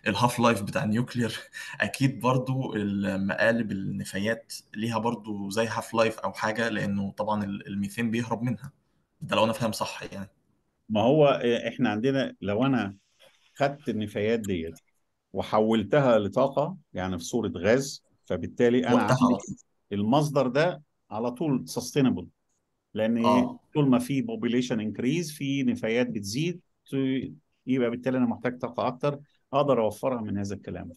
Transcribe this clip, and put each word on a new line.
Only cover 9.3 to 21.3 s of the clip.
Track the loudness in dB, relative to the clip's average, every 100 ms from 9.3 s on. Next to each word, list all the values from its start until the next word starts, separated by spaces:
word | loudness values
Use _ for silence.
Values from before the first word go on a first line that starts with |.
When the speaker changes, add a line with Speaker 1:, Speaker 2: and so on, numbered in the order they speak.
| 2
Speaker 1:
لو |
أنا | 2
فاهم | 0 -2
صح | -4 -6 -8 -12
يعني. | -12 -14 _ _ _ _ _ -2
Speaker 2:
ما | 2
هو، | 4 6 6
آه، | 6 2 0 -2
إحنا | -2 0
عندنا | 0 0 0 -2 -4
لو | -2 0 2
أنا | 0 -2 -8 _ _ -20 _ _
خدت | -2 -2 -2 -6
النفايات | -4 -4 -2 0 0
ديت | -2 -4 -4 -12 _ _ _ _ _
وحولتها | -6 0 2 4 2 2 4 6 4
لطاقة، | 4 0 0 0 -2 -6 _
يعني | -6 -4 -4
في |
صورة | -4 -2 -2 0
غاز، | 2 2 2 -10 _ _
فبالتالي | -6 -6 -4 2 4 4 4
أنا |
Speaker 1:
وقتها | 4 4
Speaker 2:
عندي | 4
Speaker 1:
على | 4 2
طول. | -4 -14 _ _ -6
Speaker 2:
المصدر | -2 4 4 4 2 2
ده | 2 2 0 -12 _ -12
على | -6 -4